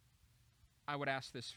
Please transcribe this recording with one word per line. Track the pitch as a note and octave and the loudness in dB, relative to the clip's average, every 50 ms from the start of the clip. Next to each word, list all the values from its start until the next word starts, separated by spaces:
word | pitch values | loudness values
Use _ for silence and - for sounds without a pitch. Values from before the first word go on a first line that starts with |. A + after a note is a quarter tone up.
| - - - - - - - - - - - - - - _ _ - | -20 -20 -20 -20 -20 -20 -20 -20 -20 -20 -20 -20 -20 -20 _ _ -4
I | - D3 | 0 0
would | C#3+ C#3+ C#3 | 2 4 4
ask | C3+ C3 - - | 2 2 0 -4
this | - B2 - - - | -6 -6 -6 -8 -8